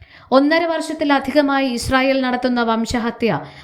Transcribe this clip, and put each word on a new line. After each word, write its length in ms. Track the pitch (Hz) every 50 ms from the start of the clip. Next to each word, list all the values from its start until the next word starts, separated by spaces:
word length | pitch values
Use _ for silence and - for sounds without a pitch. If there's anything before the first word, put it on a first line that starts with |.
| - _ - - - -
ഒന്നര 320 | 247 262 285 294 320 330 349
വർഷത്തിലധികമായി 1000 | 330 320 311 311 311 320 311 311 285 285 269 277 262 240 302 285 277 277 269 269 262
ഇസ്രായേൽ 480 | 240 233 - - 262 262 262 269 262 269
നടത്തുന്ന 420 | 254 254 247 247 254 254 247 240 233
വംശഹത്യ 760 | 226 226 233 226 - - 247 220 233 226 - 240 220 170 139 - - - -